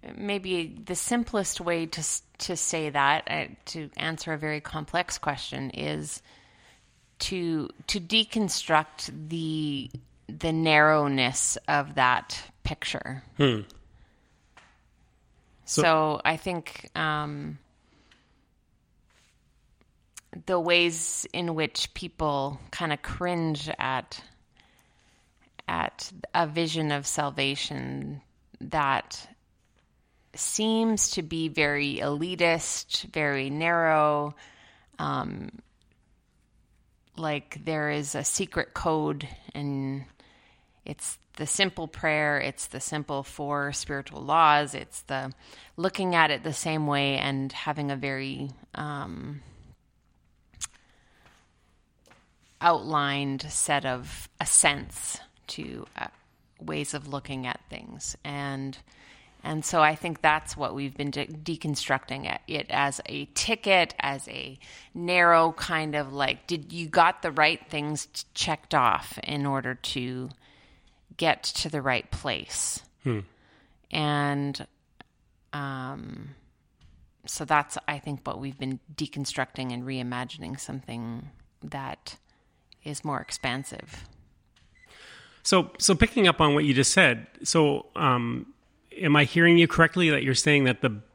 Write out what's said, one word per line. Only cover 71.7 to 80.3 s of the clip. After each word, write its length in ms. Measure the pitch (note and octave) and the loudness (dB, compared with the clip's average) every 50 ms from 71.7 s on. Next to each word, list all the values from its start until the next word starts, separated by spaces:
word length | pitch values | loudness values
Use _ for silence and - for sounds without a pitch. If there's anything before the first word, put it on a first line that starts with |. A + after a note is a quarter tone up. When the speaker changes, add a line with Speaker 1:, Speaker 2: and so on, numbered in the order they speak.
| D3+ D3+ C3 | -4 -2 0
Speaker 1:
right 280 | C3+ B2+ A#2 - - | 2 0 0 -2 -4
place? 720 | - - - C#3+ A2 C#2 - - - - - - - - - _ _ _ _ | -10 -6 -4 -4 -4 -4 -6 -8 -6 -4 -4 -4 -4 -6 -10 _ _ _ _
Speaker 2:
Hmm. 160 | C3 A#2 G#2 F#2 - _ _ _ _ _ _ _ _ _ _ _ _ | -2 -2 -2 -4 -10 _ _ _ _ _ _ _ _ _ _ _ _
Speaker 1:
And, 760 | - D#3 D3+ D3 D3 D3 C#3+ C#3+ C#3+ C#3 C#3+ C#3+ C#3 - - - _ _ _ _ _ _ - _ _ _ _ _ _ _ _ _ - | -2 0 0 2 2 2 2 0 0 0 -2 -2 -4 -6 -10 -14 _ _ _ _ _ _ -20 _ _ _ _ _ _ _ _ _ -8
um, 800 | D3 C#3 C#3 C3+ C3 B2+ C3 C#3 D3 - - - - - C#3+ C3+ - _ _ _ _ _ _ _ _ _ - - - - _ _ _ _ | -6 -6 -6 -6 -6 -8 -8 -8 -10 -10 -12 -12 -12 -12 -14 -16 -18 _ _ _ _ _ _ _ _ _ -20 -20 -20 -20 _ _ _ _
so 180 | - - - D#3 | -10 -8 -8 -2
that's, 320 | C3 D#3 D3 C#3+ - - - - | 2 2 2 2 0 -8 -8 -6
I 120 | - D3+ C#3+ | -6 -6 -6
think, 280 | - D#3 C#3+ C3 - | -6 -8 -8 -8 -8
what 140 | C#3 - F#2 | -8 -8 -8
we've 180 | C3 C#3 C3+ C#3 | -8 -10 -8 -8
been 220 | C#3 C3 C3 B2+ _ - D3+ | -6 -6 -6 -8 _ -16 -8
deconstructing 800 | - D3+ C3+ - C#3+ C#3 - - - C3 - _ - C3 B2+ B2 | -8 -8 -6 -4 -6 -6 -4 -2 -4 -4 -4 _ -8 -6 -6 -6
and 100 | A#2+ B2 | -6 -6
reimagining 720 | C3 C3+ B2+ B2+ B2 B2 B2 B2+ B2+ | -6 -6 -6 -4 -4 -6 -6 -6 -8